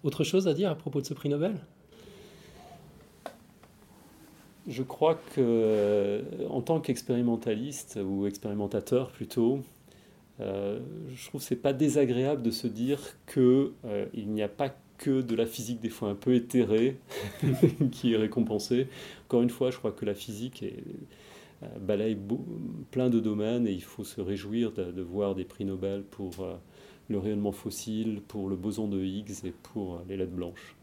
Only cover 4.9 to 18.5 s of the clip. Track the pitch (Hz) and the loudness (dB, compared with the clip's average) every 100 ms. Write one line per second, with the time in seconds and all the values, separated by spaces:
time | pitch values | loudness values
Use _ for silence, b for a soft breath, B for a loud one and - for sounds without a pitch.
4.9 | - 160 160 - - 120 117 110 107 104 | 2 2 2 -2 2 4 6 6 4 4
5.9 | 104 101 104 - - - 135 127 160 156 | 4 2 0 -4 -6 -4 -4 0 0 0
6.9 | 127 - 123 120 113 117 107 135 139 - | -4 0 2 2 2 0 -2 -4 -8 -10
7.9 | 110 95 98 101 101 107 104 101 107 - | -6 -2 0 -2 -2 -6 -2 -2 -2 2
8.9 | 127 131 - - - 113 139 135 - B | 0 0 -8 -4 2 4 2 -4 -18 B
9.9 | B B B B - 104 98 101 110 127 | B B B B -10 -6 -4 -4 -4 -8
10.9 | - 143 131 - - - 127 139 131 151 | -10 -12 -14 -10 -10 -4 0 0 2 4
11.9 | 147 131 123 135 147 117 113 123 107 123 | 4 4 4 2 2 0 0 -4 -2 0
12.9 | 143 - - - - 127 131 139 - 120 | -2 -4 -16 -4 6 8 8 4 -2 -6
13.9 | 101 101 - 104 107 104 - 139 - - | -4 -4 -6 -4 -2 -2 -2 -4 -4 -20
14.9 | - 147 131 120 113 117 - 110 120 113 | -6 2 2 2 0 0 -2 -6 -4 -4
15.9 | - 104 101 - 127 120 127 107 107 123 | -2 -4 0 4 4 6 2 6 4 4
16.9 | 135 - B 104 B 156 131 - - 135 | 0 -10 B -8 B 0 6 4 6 0
17.9 | - 123 110 107 120 110 | 2 2 4 2 2 0